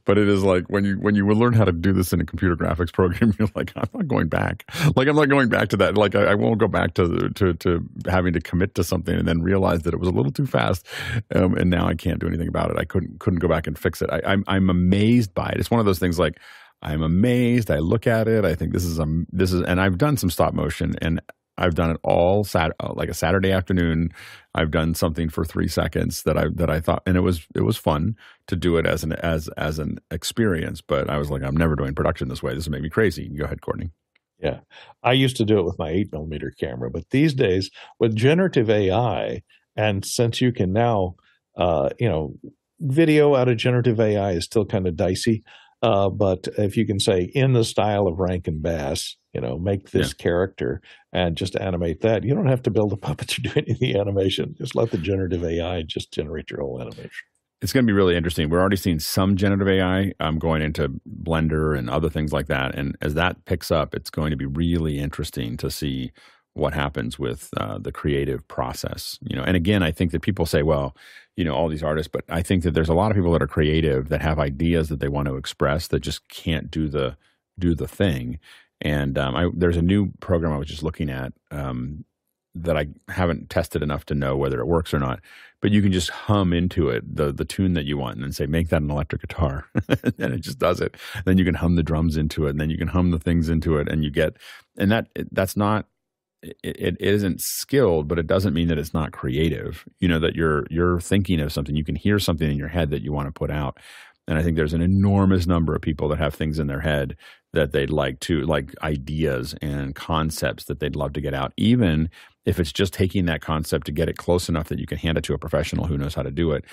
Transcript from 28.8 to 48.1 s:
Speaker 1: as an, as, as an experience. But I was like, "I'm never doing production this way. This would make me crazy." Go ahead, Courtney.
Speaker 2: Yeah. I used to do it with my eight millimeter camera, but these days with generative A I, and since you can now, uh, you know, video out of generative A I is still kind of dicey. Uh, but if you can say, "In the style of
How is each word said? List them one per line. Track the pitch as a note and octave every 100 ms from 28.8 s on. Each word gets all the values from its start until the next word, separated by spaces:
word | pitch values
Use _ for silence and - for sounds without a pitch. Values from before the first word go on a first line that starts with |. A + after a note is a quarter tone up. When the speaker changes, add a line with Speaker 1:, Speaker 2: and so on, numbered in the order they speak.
| E2
Speaker 1:
as | E2
an, | D#2
as, | - E2+ D#2+ D2+ -
as | D2+ D#2
an | D2+ - -
experience. | D#2+ - - A2 D#2+ D#2 -
But | - D2 -
I | D2
was | D2
like, | C#2+
"I'm | C2+ D2
never | E2 D2
doing | C#2 C#2+
production | D2+ D2+ C2
this | - C2+
way. | B1+
This | D2+
would |
make | C#2
me | D2+
crazy." | - G#2+ D2 C#2+
Go | C#2+ C#2
ahead, | C#2+
Courtney. | - - E2+ - _ _ _ _
Speaker 2:
Yeah. | D2 - - - - _
I | A#2+ C3
used | C3+ B2+
to | G#2+
do | G#2
it | F2
with | F#2
my | D#2+
eight | F2+ G#2
millimeter | D2+ D#2 D2+ D2 -
camera, | D#2 B1 B1
but | E2 -
these | C3 D#3 C3
days | A2 F#2 F#2+ - - -
with | A#2 G#2+
generative | B2+ E3+ F#3+ C#3 A2
A | G#2 G2
I, | G2 A#2+ D2 G#1+ A#2+ - _ _ -
and | G#2+ G2 -
since | - A#2 -
you | B2+
can | A#2+ F#2
now, | G2+ A#2+ G#2+ F2+ - _ _ _ -
uh, | F2+ D#2 C#2 -
you | A#2
know, | D#2 D2 - - - _ _
video | D3+ C#3 E3 D3+ D3 C#3
out | B2
of | A2+
generative | B2+ B2 A#2+ A2
A | A2 G#2
I | G2+
is | E2+ -
still | A2+ F#2+
kind | G#2+ F#2
of | E2
dicey. | F2+ F#2+ - A2+ - - _ _
Uh, | A#2 G2+ G2
but | G2 G2+ F#2 - -
if | G#2 A#2
you | A2
can | G2
say, | - F#2 F2+ C#3+
"In | C3+
the | A#2+ A2
style | - G#2 G2+
of | G2